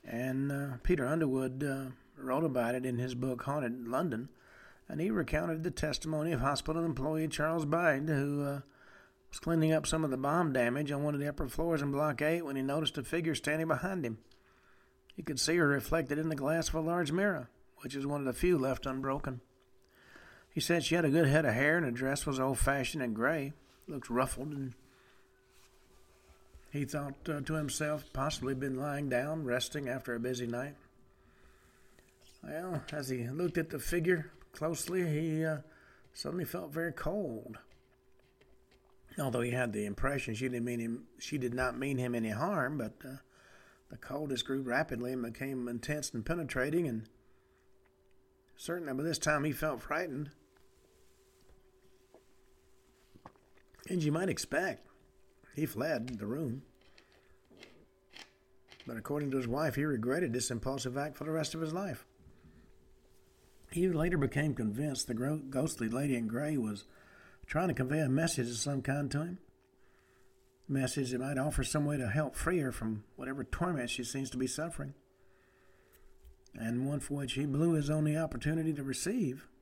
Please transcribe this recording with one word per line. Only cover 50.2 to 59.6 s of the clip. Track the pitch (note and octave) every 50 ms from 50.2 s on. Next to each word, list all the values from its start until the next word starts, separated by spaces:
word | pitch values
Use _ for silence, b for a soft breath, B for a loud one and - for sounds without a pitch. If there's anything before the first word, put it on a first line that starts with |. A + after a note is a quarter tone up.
| D3+ C#3+ - _ - _ _ - - - _ - _ - - - - - - - - - _ _ - - - - - - _ _ _ - - - - _ - - _ - - - - - - _ _ - - - _ - _ _ - _ - - - - - - _ _ - - - _ - - - -
As | F#3 F3+ D#3
you | D3+
might | D3 D#3+ F#3+ F#3+
expect, | - - - - C3+ D3+ F#3 F#3 - - - - - - - - _ - - - _ _ - - -
he | C#3 D#3
fled | - - A2 C3 E3 D#3 A#2+ A2+ B2+ B2 G#2
the | G#2
room. | G2+ A#2+ D3 D#3+ B2+ A2+ C3+ - - - _ b b b b b b b b b b b b b _ - - - - - - - _ _ _ _ _ - - - - _ _ _ _ - - - _ - - -
But | - A#2+
according | A2+ G#2+ - C#3+ D3 D3 C#3
to | C3
his | C3+ B2
wife, | A#2 A#2+ C#3+